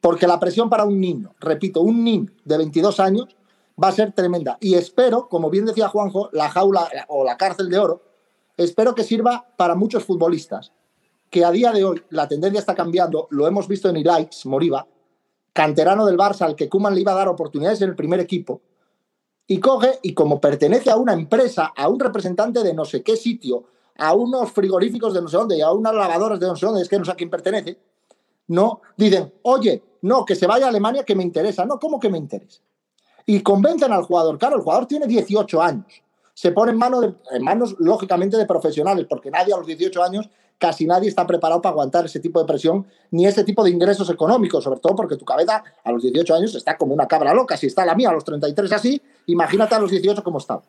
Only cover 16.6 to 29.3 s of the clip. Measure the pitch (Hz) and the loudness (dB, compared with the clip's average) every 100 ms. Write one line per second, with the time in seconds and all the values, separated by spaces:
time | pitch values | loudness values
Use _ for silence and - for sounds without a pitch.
16.6 | 143 196 202 190 196 190 190 170 165 147 | -2 0 0 0 0 0 0 -2 -6 -4
17.6 | 160 214 196 170 147 175 175 180 - 123 | -2 0 -2 -2 -2 -2 -2 -6 -6 -12
18.6 | _ _ _ _ _ _ _ _ _ 190 | _ _ _ _ _ _ _ _ _ 0
19.6 | 254 262 247 262 185 - 151 143 147 143 | 2 4 2 0 -4 0 0 2 0 2
20.6 | 147 240 262 220 240 175 156 220 247 - | 2 2 2 2 2 -2 0 0 0 0
21.6 | 156 - 143 220 247 208 185 175 226 240 | -6 -2 -2 0 -2 -4 -4 -2 -2 0
22.6 | 202 160 151 131 - 220 233 - 127 120 | -2 -2 -4 -4 -2 -2 -2 -6 -4 -6
23.6 | - _ _ - 156 190 240 262 240 - | -6 _ _ -4 2 2 2 -2 -2 -2
24.6 | 190 185 214 233 220 185 165 170 233 165 | 0 2 0 -2 -2 -2 -2 -2 0 0
25.6 | 156 196 220 220 190 170 214 202 180 165 | 0 0 0 0 0 0 -2 -2 -4 -2
26.6 | 202 214 - 196 175 180 175 - 185 214 | -2 -2 -2 -2 -2 -6 -6 -4 -4 -4
27.6 | 175 185 _ _ _ _ _ _ - 170 | -6 -16 _ _ _ _ _ _ -4 2
28.6 | 214 214 _ - 208 185 151 | 2 0 _ 0 4 4 0